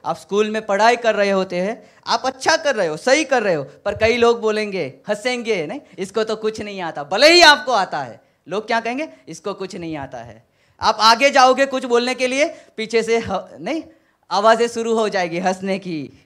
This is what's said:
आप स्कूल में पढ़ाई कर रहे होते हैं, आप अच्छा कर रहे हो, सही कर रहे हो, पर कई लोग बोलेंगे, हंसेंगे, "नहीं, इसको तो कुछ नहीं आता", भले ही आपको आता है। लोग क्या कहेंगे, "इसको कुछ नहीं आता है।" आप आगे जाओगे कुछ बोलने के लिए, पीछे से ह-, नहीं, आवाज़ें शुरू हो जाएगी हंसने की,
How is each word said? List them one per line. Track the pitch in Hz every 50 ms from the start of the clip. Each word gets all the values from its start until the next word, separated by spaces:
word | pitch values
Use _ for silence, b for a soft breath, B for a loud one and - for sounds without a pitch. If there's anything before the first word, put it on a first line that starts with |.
| b
आप | 143 170
स्कूल | - - - 196 208 214 214
में | 214 220 214
पढ़ाई | 214 196 196 214 233 240
कर | 233 240 226 208
रहे | 202 202 202
होते | 196 190 185 185 180
हैं, | 175 185 202 220 - b b b b b
आप | - - - -
अच्छा | 254 254 - - - 320
कर | 320 320 294 262
रहे | 214 185
हो, | 160 151
सही | 156 - 254 262 269 311
कर | - 277 240 208
रहे | 202 170
हो, | 147 135
पर | - - - - 208 -
कई | - 220 226 240
लोग | 240 233 233 233 226
बोलेंगे, | 208 220 208 214 214 208 190 190 151 127 127 - - -
हंसेंगे, | 214 214 214 254 254 240 226 226 214 185 151
"नहीं, | 156 220 294 b b b b
इसको | 190 190 - 226 220
तो | 220 220
कुछ | 214 214 214 214 220
नहीं | 214 208 202 190
आता", | 175 160 156 151 143
भले | 143 185 214 277 311 339
ही | 349
आपको | 339 302 294 - - 262
आता | 247 208 185 185 175 151
है। | 135 120 107 - _ _ _ _ _
लोग | 143 175 214 214
क्या | - 233 233
कहेंगे, | 226 226 247 269 311 269 b b b
"इसको | - 165 - - 208 190
कुछ | - 190 180 208
नहीं | 190 170 165 160
आता | 147 135 131 -
है।" | 120 117 120 104 117 _ _ _ _ _ _ _ -
आप | - 202 220 214
आगे | 208 226 233 220 277 277
जाओगे | 233 269 254 262 254 233 269
कुछ | 269 254 262 220
बोलने | 247 240 240 240 254 254
के | 247 254
लिए, | 254 254 269 302 330 320 B B B -
पीछे | - 220 214 226 226 220
से | 220 233 233
ह-, | 220 196 196 185 - - - 127
नहीं, | 156 214 302 320 - - b b b b b b b -
आवाज़ें | 170 196 202 220 233 233 233
शुरू | 233 233 233 226 233 226
हो | 226 220 202
जाएगी | 196 190 180 170 165 170
हंसने | 185 185 190 185 190 196 190 185
की, | - 180 165 151 135 - b b b